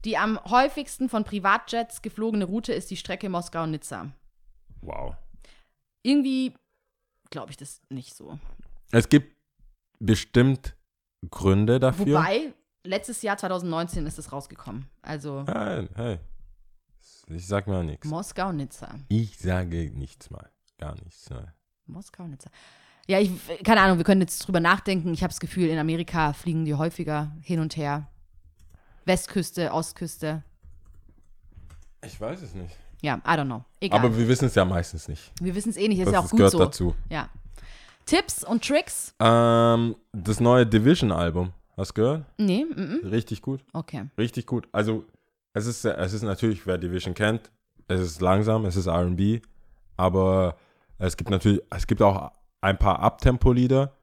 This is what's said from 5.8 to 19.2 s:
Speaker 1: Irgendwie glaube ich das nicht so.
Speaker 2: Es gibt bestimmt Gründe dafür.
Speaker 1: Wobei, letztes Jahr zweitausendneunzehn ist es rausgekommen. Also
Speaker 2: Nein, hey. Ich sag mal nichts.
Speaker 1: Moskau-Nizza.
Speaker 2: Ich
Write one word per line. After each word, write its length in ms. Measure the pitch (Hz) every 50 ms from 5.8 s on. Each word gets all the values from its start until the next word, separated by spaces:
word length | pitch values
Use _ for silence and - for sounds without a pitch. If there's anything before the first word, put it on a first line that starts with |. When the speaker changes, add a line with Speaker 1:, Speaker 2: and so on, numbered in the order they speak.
| _ _ _ _ _
Speaker 1:
Irgendwie 500 | 240 277 294 269 269 262 262 262 247 - _ _ _ _ _ _ _ _ _ _ _ _ _ _ _
glaube 220 | - 156 110 -
ich 60 | 135
das 240 | - 139 139 - _ _ _
nicht 260 | 135 131 127 - -
so. 240 | - - - - 143 - - - - - - - - - _
Speaker 2:
Es 180 | - 117 - -
gibt 260 | 147 147 135 - _ _ _ _ _ _ _ - _ _ _ _ _ _
bestimmt 760 | 110 98 110 - - _ - 120 123 135 135 127 - - - _ _ _ _ _ _ _ _ _ - 87
Gründe 500 | - - - 95 95 101 104 107 120 131
dafür. 400 | 131 131 127 175 202 139 147 156
Speaker 1:
Wobei, 340 | 160 180 196 240 320 285 - _ _ _ _ _ _
letztes 360 | 180 190 214 - - 233 -
Jahr 160 | - 208 202
zweitausendneunzehn 680 | 202 - 185 185 180 170 175 165 165 170 170 - - 147
ist 120 | 147 -
es 140 | - 151 -
rausgekommen. 540 | - 143 135 - - - - 131 - 123 135 135 _ _
Also 420 | _ - 151 147 139 147 139 139 139
Speaker 2:
Nein, 460 | 139 - - 107 202 185 - 95 - -
hey. 240 | - 117 120 101 85 - - - - - - - _ - - _ _ _ _ _ _ _ _ _ _ _ _
Ich 160 | 82 85 87
sag 220 | 92 101 101 98
mal 160 | 104 98 92 87
nichts. 240 | 78 71 - -
Speaker 1:
Moskau-Nizza. 880 | 151 151 170 196 - - - 185 196 175 147 139 - - - - - - 139 139 -
Speaker 2:
Ich 280 | 104 110